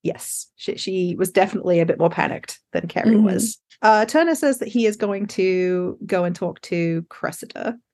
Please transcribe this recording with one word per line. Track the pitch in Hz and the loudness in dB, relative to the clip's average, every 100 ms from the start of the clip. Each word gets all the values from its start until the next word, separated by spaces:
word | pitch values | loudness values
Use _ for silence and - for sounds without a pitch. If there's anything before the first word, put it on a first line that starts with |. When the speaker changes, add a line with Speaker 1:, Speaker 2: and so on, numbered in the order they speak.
Speaker 1:
Yes, | - - - - - _ | -6 -6 -10 -12 -14 _
she, | - - | -8 -8
she | - 185 180 170 | -4 -2 -2 -2
was | 165 | 0
definitely | 190 190 208 180 170 | 2 2 0 0 2
a | 165 | 2
bit | 127 | 2
more | 170 | 2
panicked | 170 - - - - _ | 2 -2 -4 -12 -18 _
than | 170 175 | -8 -4
Carrie | - 220 214 | 0 4 4
Speaker 2:
Mm-hmm. | |
Speaker 1:
was. | 208 190 220 - _ _ | 4 2 -2 -6 _ _
Uh, | 214 214 226 | 4 4 4
Turner | 311 339 | 2 2
says | 311 285 269 | 2 0 0
that | 220 | -2
he | 240 220 | 0 0
is | 214 | 0
going | 208 196 202 | -4 -2 -4
to | - 185 185 180 180 180 - 185 | 0 0 2 0 0 -2 -8 -2
go | 185 | 0
and | 175 | 0
talk | 170 175 - | -2 -6 -6
to | - 175 165 165 170 | -6 -2 0 -2 -6
Cressida | - - - - - - 233 _ | -8 -8 -8 -16 -8 -8 -8 _